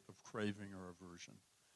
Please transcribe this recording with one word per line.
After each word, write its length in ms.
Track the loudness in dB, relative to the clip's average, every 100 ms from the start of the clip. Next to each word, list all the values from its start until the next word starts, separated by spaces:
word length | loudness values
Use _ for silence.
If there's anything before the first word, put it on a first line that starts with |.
| 2
of 140 | -14
craving 460 | -2 4 6 4 0
or 160 | -2 -4
aversion. 460 | -6 -8 -8 -8 -12 -18 -20 -20